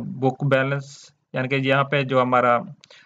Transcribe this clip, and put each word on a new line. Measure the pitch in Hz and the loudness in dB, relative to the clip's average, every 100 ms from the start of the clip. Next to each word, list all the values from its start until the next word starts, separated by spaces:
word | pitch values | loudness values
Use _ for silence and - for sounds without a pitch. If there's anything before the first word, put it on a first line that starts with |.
| 104 127 | -4 -2
book | 131 131 143 | -2 0 0
balance, | 135 135 139 135 - - _ _ 139 | 0 0 -4 -8 -20 -20 _ _ -6
यानी | 127 | -4
कि | 139 135 | -2 0
यहाँ | 139 | 2
पे | 139 147 | 2 0
जो | 131 131 | 0 0
हमारा | 123 127 123 120 - - _ - | 2 2 4 2 -2 -18 _ -20